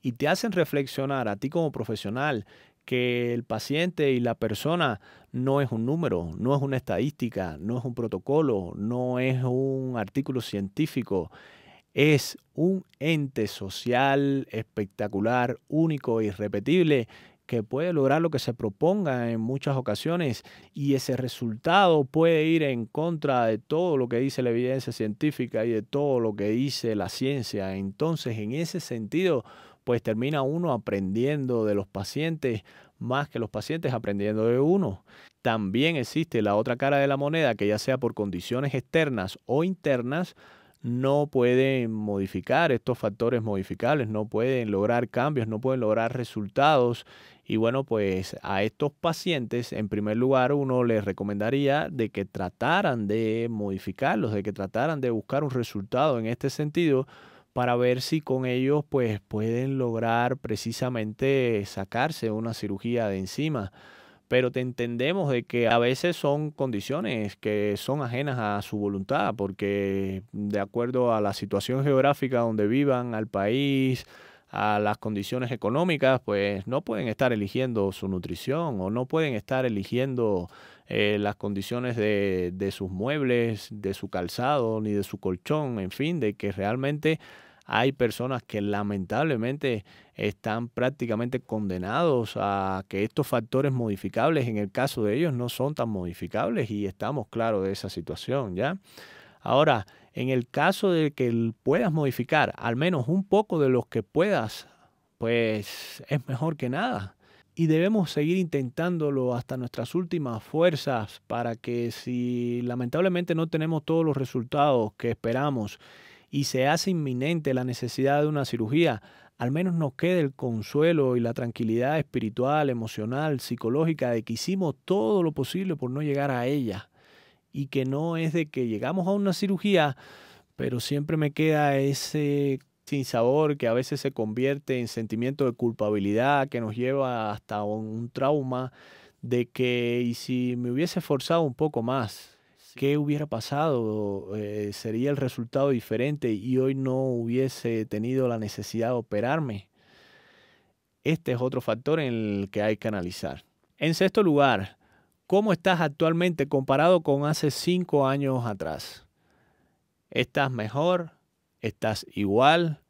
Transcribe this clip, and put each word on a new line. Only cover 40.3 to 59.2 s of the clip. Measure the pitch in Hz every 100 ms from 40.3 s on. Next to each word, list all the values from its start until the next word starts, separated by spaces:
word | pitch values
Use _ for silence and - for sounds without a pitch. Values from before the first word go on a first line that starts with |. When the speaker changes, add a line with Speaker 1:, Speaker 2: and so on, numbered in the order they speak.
| - - - _ _
Speaker 1:
no | 120 123 135 143 147
pueden | 131 123 127 135 135 117
modificar | 110 107 98 98 95 - 131 170
estos | 120 - 120
factores | 107 101 117 123
modificables, | 110 98 98 98 117 151 110
no | 107 107
pueden | 107 123 131 110
lograr | 98 104 120 117
cambios, | 123 139 143 113
no | 110
pueden | 131 131
lograr | 110 110 113 120
resultados. | 120 113 101 - 143 147 120 117 - - - - -
Y | 110
bueno, | 113 131
pues | 135 110 98 92 92 -
a | - 98
estos | 107 _ 147
pacientes, | _ 170 160 185 156 113 120 120
en | - 107
primer | 104 104 110
lugar, | 127 131 127
uno | 143 135 127
les | 120 110
recomendaría | 98 95 101 101 107 135 139 143 -
de | 143 110
que | - 98
trataran | - 90 _ 123 180 185 120 101
de | 107 110 113 117
modificarlos, | 113 101 95 - 95 135 208 107
de | 104
que | 98
trataran | 101 98 110 147 156
de | 127
buscar | 113 - 135
un | 147
resultado | 123 113 104 98 127 151 123
en | 110
este | 123 139
sentido | - 151 165 165 135 135 - - - _
para | - 123 120
ver | 123 123
si | - 160
con | - 131 127
ellos, | 123 131 147 147
pues, | 139 117
pueden | 104